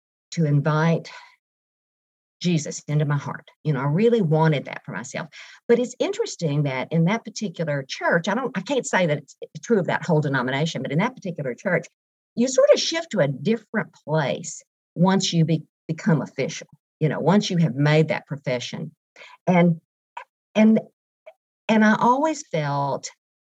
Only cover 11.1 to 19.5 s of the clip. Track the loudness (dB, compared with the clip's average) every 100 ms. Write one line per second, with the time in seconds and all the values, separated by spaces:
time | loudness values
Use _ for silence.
11.1 | -4 -10 -8 -8 -6 -4 -4 -4 _ _
12.1 | _ _ -2 0 4 4 4 2 -4 -2
13.1 | 0 0 0 -2 -2 -4 -6 -6 _ -4
14.1 | -2 -2 -4 -10 -16 -20 _ _ 0 2
15.1 | 2 2 2 2 0 -4 _ -10 -4 0
16.1 | 0 0 -4 -6 -6 -16 -20 _ _ -2
17.1 | 0 2 2 2 0 0 2 2 4 2
18.1 | -2 -8 -10 -6 -6 -6 -10 -12 -14 _
19.1 | -20 -20 -8 0